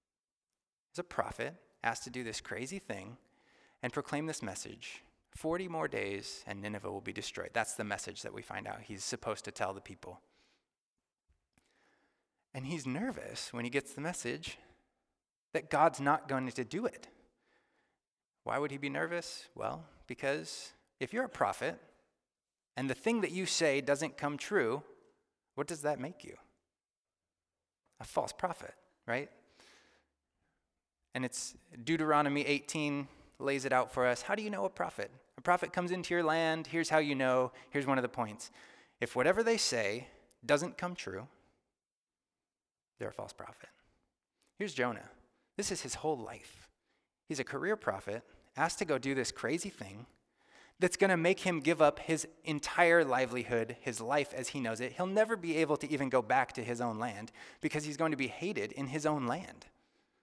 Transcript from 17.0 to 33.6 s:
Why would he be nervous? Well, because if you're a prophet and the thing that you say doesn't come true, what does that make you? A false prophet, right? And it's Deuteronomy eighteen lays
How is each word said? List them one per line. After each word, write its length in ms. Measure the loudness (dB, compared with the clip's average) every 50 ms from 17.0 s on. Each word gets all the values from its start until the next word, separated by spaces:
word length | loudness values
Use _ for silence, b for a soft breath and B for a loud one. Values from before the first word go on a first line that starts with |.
| -12 -20 -20 _ _ _ _ _ _ _ _ _ _ _ _ _ _ _ _ _ _ _ _ _ _ _ _ _ _
Why 160 | -2 0 0
would 100 | 0 -2
he 80 | -2 -4
be 120 | -4 -2
nervous? 580 | -2 0 -2 0 -2 -4 -6 -6 -10 -12 -14 -14 -8
Well, 320 | -4 -4 -4 -4 -6 -8 -14 -20 -20 -14
because 680 | -12 -8 -4 0 0 0 0 -4 -6 -10 -12 -12 -14 -16 _ _ _ _ _
if 140 | -6 -4 -2
you're 100 | -2 -4
a 60 | -4
prophet 500 | 0 2 2 2 2 0 -2 -4 -4 -6 -12 -20 _ _ _ _ _ _ _ _ _ _ _ _ _ _ _ _ _
and 140 | -4 -2 -2
the 40 | -2
thing 280 | 0 0 2 2 2
that 100 | 2 0
you 140 | 0 -2 0
say 360 | 0 2 4 4 4 4 4
doesn't 360 | 4 2 2 2 0 -4 -4 -4
come 200 | -4 -4 -4 -4
true, 460 | -4 2 2 4 4 4 2 -2 -4 -10 -18 -20 _ _ _ _ _ _ _ _ _ _ _
what 100 | -6 -4
does 160 | -4 -4 -2
that 180 | -2 -2 0 0
make 240 | -4 -6 -8 -12 -16
you? 140 | -18 -18 -18 -20 _ _ _ _ _ _ _ _ _ _ _ _ _ _ _ _ _ _ _ _ _ _ _ _ _ _ _ _ _ _ _
A 40 | -16
false 300 | -4 -2 0 0 0 -2
prophet, 420 | -4 -2 -2 -2 -6 -10 -14 -14 -16 _ _ _ _ _ -4
right? 240 | -2 -2 -2 -6 -12 -20 _ b b b b b b b b b b b b b b _ _ _ _ _ _ _ _ _ _ _ _ _ _ _ _ _ _ _ -4
And 120 | -4 -4
it's 300 | -2 -4 -6 -8 -8 -10 -14 _ _ -18 -8 -2
Deuteronomy 640 | 0 2 2 4 6 6 6 6 6 4 2 2
eighteen 640 | 2 2 0 0 -4 -4 -2 -2 0 -2 -2 -4 -8 B B B B B -4
lays 260 | -2 0 0 0